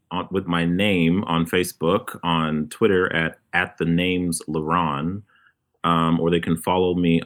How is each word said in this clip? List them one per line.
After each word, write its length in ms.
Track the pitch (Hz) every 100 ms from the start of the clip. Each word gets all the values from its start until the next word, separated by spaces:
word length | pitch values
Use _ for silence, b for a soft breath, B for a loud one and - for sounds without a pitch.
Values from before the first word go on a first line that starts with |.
| -
on, 180 | 90 87
with 160 | 95 87
my 180 | 85
name 600 | 85 90 104 92 82 90
on 220 | - 82 82
Facebook, 720 | 92 90 - 80 104 113 -
on 460 | 87 82 80 78 76
Twitter 440 | - 110 92 92
at, 260 | 82 80 - _
at 240 | 87 90 -
the 60 |
names 560 | 85 85 90 90 87 82 -
Laron, 760 | 78 76 87 82 71 80 101 b b b b _ _
um, 360 | 85 82 82 82
or 100 | 82
they 100 | 85
can 160 | 85 82
follow 380 | - 92 92
me 260 | 90 87 82